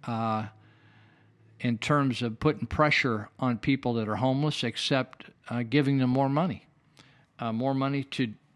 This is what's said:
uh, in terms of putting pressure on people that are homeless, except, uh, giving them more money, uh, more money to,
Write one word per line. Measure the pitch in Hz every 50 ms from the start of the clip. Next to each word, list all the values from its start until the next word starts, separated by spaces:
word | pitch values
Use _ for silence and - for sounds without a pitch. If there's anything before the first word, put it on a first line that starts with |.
| -
uh, | - 117 113 113 113 110 110 107 104 - - - - - _ - - - - - - _ _ _ _ _ _ _ - - -
in | - 127 117 110
terms | - - 151 147 139 135 120 -
of | 123 117 110 -
putting | - 156 - - 120
pressure | - - - 151 151 143 - - 131 113 107 101 - _ -
on | 131 127 120 107
people | - - 139 135 - 127 117
that | 117 110 104
are | 107 101
homeless, | 123 131 131 135 147 151 147 - -
except, | 117 - - - - 147 131 127 - - _ - - - _ _ -
uh, | 120 120 120
giving | 113 117 147 143 135 139 135
them | 131 123
more | 127 135 139 135
money, | 139 147 175 185 113 - - _ _ _ _ _ _ - - - - _ _ _ _ -
uh, | 117 117 110
more | 113 127 135 135
money | 135 135 135 139 143 131
to, | - - - 131 113 104 - _ _ _